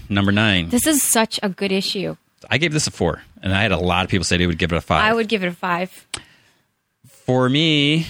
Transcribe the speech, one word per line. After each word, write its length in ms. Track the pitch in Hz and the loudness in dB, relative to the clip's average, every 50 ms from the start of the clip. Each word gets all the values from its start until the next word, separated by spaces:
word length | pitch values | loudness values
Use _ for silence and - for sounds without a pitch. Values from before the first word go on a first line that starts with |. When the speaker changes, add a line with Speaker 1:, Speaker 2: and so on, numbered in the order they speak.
| - - | -8 -4
Speaker 1:
number 240 | 101 101 98 98 101 | -2 0 2 2 2
nine. 380 | 104 113 110 98 90 85 85 | 4 4 4 2 2 0 0
Speaker 2:
This 160 | - 240 - 311 | 0 0 2 2
is 140 | 311 269 - | 2 2 0
such 360 | - - 233 226 - - - - | 0 0 0 0 0 -2 -4 -4
a 60 | 202 | -6
good 220 | 180 - 202 196 190 | -4 -4 -4 -2 -2
issue. 440 | 196 185 - - 202 175 160 156 - _ _ _ _ - - | -2 -2 -4 -6 -6 -6 -6 -8 -10 _ _ _ _ -6 -4
Speaker 1:
I 80 | 110 131 | -2 0
gave 140 | 160 165 151 | 0 0 0
this 140 | 151 - - | -2 -2 -4
a 20 | |
four, 320 | - - 98 82 73 - - - - - - | -2 -2 -2 -2 -2 -4 -8 -18 -18 -8 -4
and 120 | 95 95 | -2 0
I 80 | 98 107 | 0 2
had 80 | 107 95 | 2 0
a 60 | 82 | 0
lot 260 | 90 90 87 90 92 | 0 0 0 0 0
of 60 | - | 0
people 140 | - 92 87 | -2 -2 0
say 120 | - 90 87 | 0 0 2
they 80 | 87 | 2
would 120 | 87 85 80 | 0 0 0
give 140 | 90 82 85 | -2 -2 -2
it 40 | |
a 40 | 80 | -2
five. 240 | - - 85 80 214 | 0 0 0 2 2
Speaker 2:
I 100 | 214 233 | 2 2
would 140 | 233 226 208 | 0 -2 -2
give 140 | 226 202 185 | -2 -4 -4
it 20 | 180 | -4
a 40 | 175 | -6
five. 540 | - - 180 175 170 185 185 - - - _ - - - - _ _ _ _ _ _ _ _ _ _ _ _ _ _ _ | -6 -4 -4 -4 -4 -6 -8 -12 -16 -18 _ -14 -14 -14 -18 _ _ _ _ _ _ _ _ _ _ _ _ _ _ _
Speaker 1:
For 420 | - _ - _ - 127 127 127 127 | -20 _ -8 _ 0 2 2 2 2
me, 580 | 131 147 165 160 151 147 143 147 151 165 165 | 2 2 2 2 2 2 2 2 2 0 -2